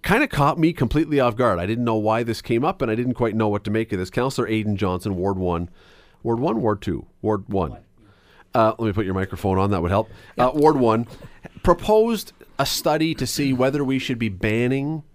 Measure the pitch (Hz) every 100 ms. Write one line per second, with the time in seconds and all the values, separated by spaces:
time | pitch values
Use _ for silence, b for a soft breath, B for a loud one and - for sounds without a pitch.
0 | - 214 294 - 143 160 160 170 131 151
1 | 160 147 123 110 120 90 92 117 117 110
2 | 107 113 120 113 - 117 151 196 123 110
3 | 123 120 117 107 107 104 104 107 113 95
4 | 90 - 127 135 110 110 107 101 101 90
5 | 107 92 95 95 90 85 87 b b b
6 | b b 117 117 151 226 113 107 - 76
7 | - _ 104 104 98 98 80 - _ _
8 | b b b b b 113 110 - 110 98
9 | 95 95 95 92 101 92 101 98 85 98
10 | 110 B B - 127 151 151 147 117 113
11 | 120 B B B B - - 175 - 214
12 | 226 220 - _ - - 139 - 165 156
13 | 156 156 127 - 143 127 131 143 135 131
14 | - 120 113 92 107 113 123 135 143 160
15 | -